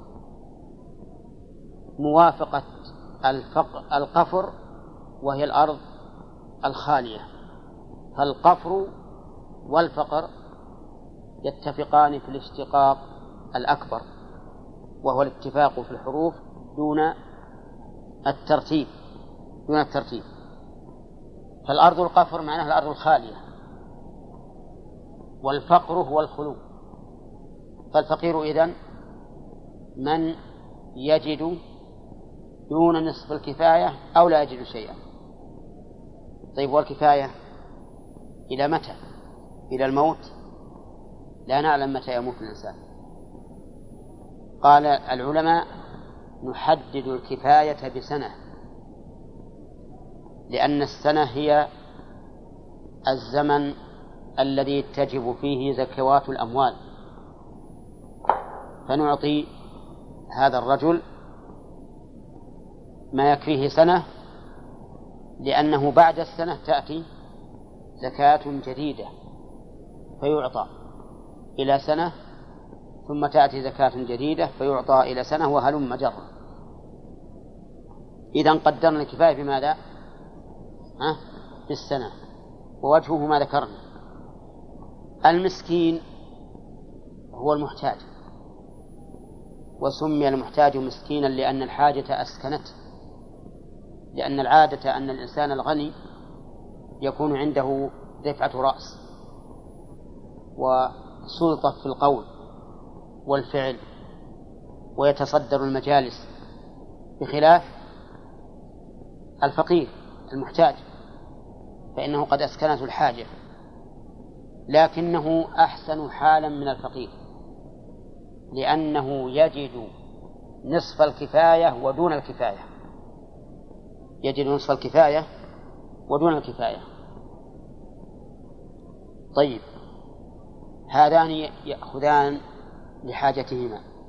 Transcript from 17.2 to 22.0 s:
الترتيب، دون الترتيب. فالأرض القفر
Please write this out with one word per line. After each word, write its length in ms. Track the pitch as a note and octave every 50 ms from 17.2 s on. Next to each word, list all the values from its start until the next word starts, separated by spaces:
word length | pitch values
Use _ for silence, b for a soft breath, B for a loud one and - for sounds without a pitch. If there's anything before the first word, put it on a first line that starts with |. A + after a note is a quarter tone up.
| - - - - - - - - - - - - - - - - - - - - - C#3
الترتيب، 600 | C3+ - - - D#3 C3+ - - D#3 D#3 B2+ - - - - - - - - - - - - - - - - -
دون 120 | D3+ D3+
الترتيب. 440 | C#3 - - C#3 - - A#2+ A2 - - - - - - - - - - - - - - - - - - - - - - - - - - - - - -
فالأرض 320 | C#3 C#3+ D#3 F3 F3
القفر 420 | D#3+